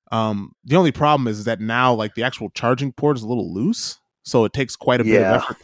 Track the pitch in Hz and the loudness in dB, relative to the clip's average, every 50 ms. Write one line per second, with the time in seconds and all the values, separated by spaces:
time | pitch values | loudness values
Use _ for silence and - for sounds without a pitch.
0 | _ - 117 113 113 110 104 101 98 - _ _ - 123 143 180 185 156 123 - | _ -4 -2 -2 -2 0 -2 -4 -8 -10 _ _ -4 2 4 4 4 4 2 2
1 | 151 147 151 139 127 117 107 107 101 117 113 95 110 110 113 120 127 127 123 110 | 2 2 2 2 2 -2 -4 -4 -4 -6 -4 -4 -4 -4 0 2 2 2 2 2
2 | 107 107 - 113 117 131 - - 110 98 - - - 117 127 123 139 139 120 - | 0 -6 -4 -4 -6 -4 -4 -6 -12 -10 -8 -4 0 0 0 0 -2 -6 -6 -2
3 | 147 147 147 123 110 107 123 120 95 85 87 95 123 190 233 - - - - _ | -2 0 0 -2 -4 -4 -4 -4 -4 -4 -4 -4 -2 -2 -2 -4 -6 -10 -12 _
4 | _ _ _ _ - - - 123 113 104 - 139 135 117 - - - - 123 123 | _ _ _ _ -10 0 2 2 2 2 0 -4 -4 -4 -6 -6 0 0 2 2
5 | 117 110 107 101 95 95 95 92 - - 113 - | 4 4 4 4 4 4 2 0 0 -4 -10 -12